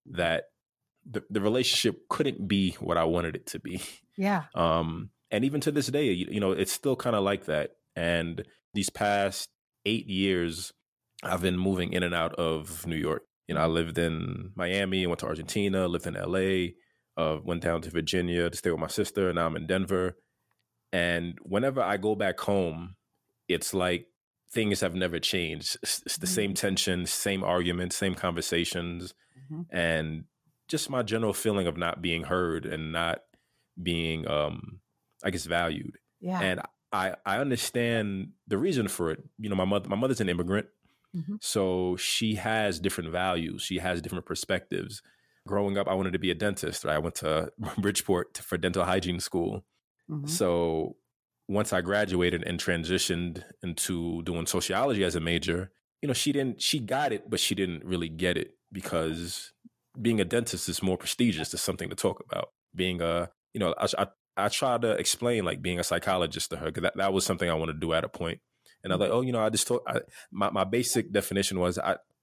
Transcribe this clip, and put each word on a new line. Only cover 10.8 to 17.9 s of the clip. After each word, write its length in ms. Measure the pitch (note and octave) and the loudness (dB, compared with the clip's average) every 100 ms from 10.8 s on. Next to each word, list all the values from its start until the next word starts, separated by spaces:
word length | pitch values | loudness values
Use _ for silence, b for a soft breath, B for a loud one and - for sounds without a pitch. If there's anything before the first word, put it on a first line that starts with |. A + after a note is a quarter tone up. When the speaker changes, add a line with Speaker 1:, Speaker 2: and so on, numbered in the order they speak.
| _ _ _ - | _ _ _ -10
Speaker 1:
I've 180 | - F#2 | -4 0
been 160 | F#2 F2+ | 2 2
moving 380 | F#2 F#2 E2+ | 2 0 0
in 80 | F2 | 0
and 120 | F2 | 0
out 200 | F2 E2 | 0 0
of 520 | - E2 D#2+ D2+ D#2+ F2 | 0 0 0 -4 -10 -4
New 100 | D#2+ | -2
York. 260 | D2+ D#2 - _ - | -2 -2 -6 _ -4
You 80 | |
know, 80 | D#2 | 0
I 40 | E2 | 2
lived 300 | E2 E2 E2 | 2 0 0
in 540 | E2+ D#2+ F2 F#2 F#2 G2 | 0 0 -4 -6 -8 -6
Miami, 500 | F2+ G2 F#2+ F#2+ F2+ | -2 0 2 2 0
went 140 | E2+ | 0
to 60 | - | -2
Argentina, 640 | D#2+ D2+ G#2+ G2+ F#2+ F2+ | -6 -4 0 2 2 0
lived 180 | E2+ F2 | 0 -4
in 100 | F#2+ | -4
L 200 | F2+ F#2 | -2 0
A, 380 | F#2+ F#2 F2+ - b b b - | 2 2 0 -6 b b b -2
uh, 220 | D#2+ D#2 | 0 0
went 200 | - E2+ | -2 -2
down 180 | E2 E2 | 0 0
to 100 | - | -2